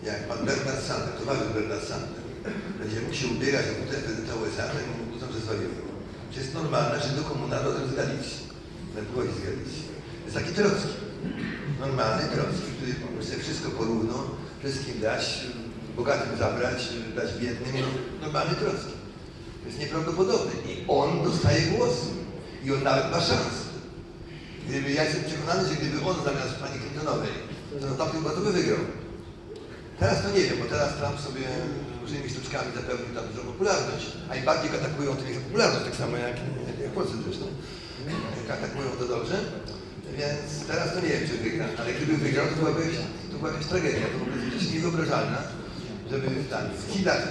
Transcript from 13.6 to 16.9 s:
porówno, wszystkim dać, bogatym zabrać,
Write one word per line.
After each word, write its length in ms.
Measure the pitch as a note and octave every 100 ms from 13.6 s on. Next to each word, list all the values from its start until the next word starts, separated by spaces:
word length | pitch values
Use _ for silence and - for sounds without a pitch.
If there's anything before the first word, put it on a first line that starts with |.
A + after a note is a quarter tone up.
| - G2+
porówno, 380 | A2+ A#2 A2+ B2+ B2+ - - -
wszystkim 360 | C3+ C3+ B2+ A2 G#2+
dać, 160 | B2 - - B2+ A#2 A2 - - -
bogatym 360 | A#2+ C3 - A#2+
zabrać, 420 | A2 A#2 B2 B2 -